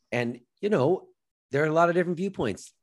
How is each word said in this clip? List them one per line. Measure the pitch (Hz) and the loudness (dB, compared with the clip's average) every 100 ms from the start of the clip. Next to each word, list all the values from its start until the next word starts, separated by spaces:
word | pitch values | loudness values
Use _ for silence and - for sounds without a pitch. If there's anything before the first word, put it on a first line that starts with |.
| - | -6
and, | 120 120 131 _ - | -4 -4 -6 _ -6
you | 202 | 0
know, | 180 139 190 - _ _ _ - | 2 2 0 -4 _ _ _ -4
there | 139 | 0
are | 156 | 2
a | |
lot | 160 170 | 4 4
of | 175 | 2
different | 175 165 | 0 -2
viewpoints, | 196 190 120 92 - - | -4 -2 -4 -4 -10 -4